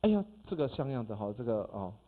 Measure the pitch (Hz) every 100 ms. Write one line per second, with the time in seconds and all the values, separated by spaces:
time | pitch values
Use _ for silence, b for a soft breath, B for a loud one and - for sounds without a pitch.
0 | 220 208 196 - - 170 139 - 139 131
1 | 113 104 104 110 120 107 98 101 95 107